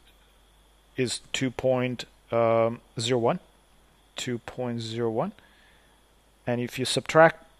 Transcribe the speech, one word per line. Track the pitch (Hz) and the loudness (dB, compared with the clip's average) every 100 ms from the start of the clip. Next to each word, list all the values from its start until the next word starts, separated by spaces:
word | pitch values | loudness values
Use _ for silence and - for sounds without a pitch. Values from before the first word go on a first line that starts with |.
| - _ _ _ _ _ _ _ _ - | -20 _ _ _ _ _ _ _ _ -6
is | 123 - - | -4 -6 -8
two | - 131 | -4 -4
point, | - 131 127 127 123 - _ _ | -2 0 0 -2 -6 -12 _ _
um, | 117 117 113 113 117 - - | 0 2 4 2 -2 -10 -6
zero | 117 127 | -2 0
one, | 117 180 - _ _ _ _ _ _ - | 2 -2 -6 _ _ _ _ _ _ -10
two | - 120 | -8 -8
point | - - 123 117 | -8 -8 -6 -6
zero | 113 113 117 | -6 -4 -2
one. | 113 180 - - _ _ _ _ _ _ _ _ _ - | -2 -4 -8 -20 _ _ _ _ _ _ _ _ _ -6
And | 120 | -4
if | 123 - | -4 -6
you | |
subtract | 123 - - 160 160 - - | -4 -2 2 6 6 4 -10